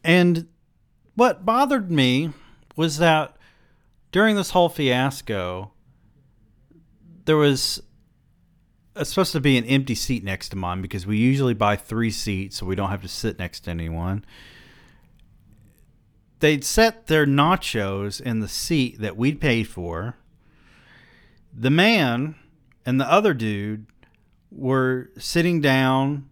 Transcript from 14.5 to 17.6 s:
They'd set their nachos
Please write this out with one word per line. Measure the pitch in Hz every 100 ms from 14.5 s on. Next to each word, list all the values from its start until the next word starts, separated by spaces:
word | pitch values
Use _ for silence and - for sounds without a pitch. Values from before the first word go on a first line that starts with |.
| - - - _ _ _ _ _ _ _ _ - _ _ _ _ _ _ _
They'd | 151 147
set | - - 226 220 -
their | 156 143
nachos | 139 151 185